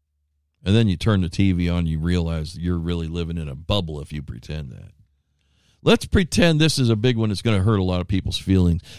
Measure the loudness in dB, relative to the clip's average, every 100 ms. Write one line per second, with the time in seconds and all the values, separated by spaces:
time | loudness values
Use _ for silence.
0 | _ _ _ _ _ _ 2 4 4 2
1 | 0 0 0 2 2 2 0 0 -2 -2
2 | 0 0 -2 -4 -8 -6 -4 -4 -2 -4
3 | -4 -6 -6 -6 -8 -10 -4 -2 -4 -8
4 | -10 -10 -10 -14 -12 -10 -10 -14 -20 -20
5 | _ _ _ _ _ _ _ _ 0 0
6 | 2 0 2 2 4 4 2 2 2 2
7 | 2 2 0 0 0 2 2 2 2 -2
8 | -2 -2 -2 -4 2 4 4 2 -2